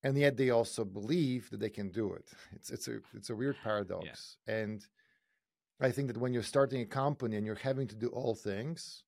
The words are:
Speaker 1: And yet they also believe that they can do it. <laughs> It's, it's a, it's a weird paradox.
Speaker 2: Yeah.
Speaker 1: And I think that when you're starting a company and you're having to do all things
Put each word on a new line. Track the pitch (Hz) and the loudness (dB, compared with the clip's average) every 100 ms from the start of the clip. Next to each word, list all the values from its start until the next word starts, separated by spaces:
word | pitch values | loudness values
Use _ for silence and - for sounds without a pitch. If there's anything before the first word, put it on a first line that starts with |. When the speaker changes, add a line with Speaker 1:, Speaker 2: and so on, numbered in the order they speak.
Speaker 1:
And | 143 139 | 2 6
yet | 143 120 | 6 6
they | 131 | 6
also | 117 113 - 104 | 6 4 0 -4
believe | 95 104 175 139 127 - | -4 0 2 2 0 -4
that | 107 | -4
they | 107 | -4
can | 107 101 | -4 -4
do | 98 104 | -2 -2
it. | 87 - - | -4 -12 -20
<laughs> | - - | -20 -16
It's, | - | -10
it's | - - | -8 -6
a, | 113 - 107 | -8 -8 -16
it's | 104 | -8
a | 110 | -4
weird | 135 139 | -2 -2
paradox. | 113 107 95 92 80 - - - - | -2 -2 -2 -6 -8 -12 -16 -16 -4
Speaker 2:
Yeah. | 110 | -4
Speaker 1:
And | 104 107 - _ _ _ _ _ _ _ _ _ | -2 -6 -12 _ _ _ _ _ _ _ _ _
I | 135 | 0
think | 123 139 | 2 -2
that | 117 | 0
when | 127 | 0
you're | 123 | 0
starting | 104 143 139 131 | 2 4 4 2
a | 110 | -2
company | 131 139 151 120 107 | 0 0 0 0 0
and | 107 | -2
you're | 104 | -2
having | 135 135 127 | -2 0 -2
to | 107 | -2
do | 120 | -4
all | - 127 110 | -2 -2 -2
things | 104 98 135 165 - - | -2 -4 -4 -8 -10 -16